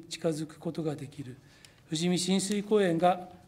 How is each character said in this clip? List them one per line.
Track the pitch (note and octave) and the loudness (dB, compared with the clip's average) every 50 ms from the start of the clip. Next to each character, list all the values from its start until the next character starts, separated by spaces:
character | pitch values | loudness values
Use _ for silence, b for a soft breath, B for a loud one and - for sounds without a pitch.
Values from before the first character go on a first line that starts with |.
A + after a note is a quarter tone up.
| - - | -6 -12
近 | - - - E3 | -12 -4 -2 -2
づ | D#3 D3 D#3+ D3 | -2 -2 -6 -8
く | - - | -10 -8
こ | - F3 | -8 -6
と | D3 E3+ | -6 -4
が | D#3 D#3 C#3+ | -4 -4 -4
で | C3 C3+ C#3 | -6 -8 -12
き | - - B2 | -12 -12 -14
る | B2 A#2+ - b b b b b b b b b | -14 -14 -16 b b b b b b b b b
富 | - D#3+ | -8 -4
士 | D3+ F3 F3+ | -2 0 2
見 | F3+ E3 | 2 2
親 | F3+ F#3 F#3+ G3 | 2 2 2 2
水 | F#3+ G3 G3+ G#3 G3+ | 2 0 0 -2 2
公 | - A3 G#3 | 2 4 4
園 | G3 F3 E3 E3 | 4 4 4 4
が | F3+ F3+ F3+ F3+ - - - - - | 4 4 4 2 -2 -10 -18 -20 -20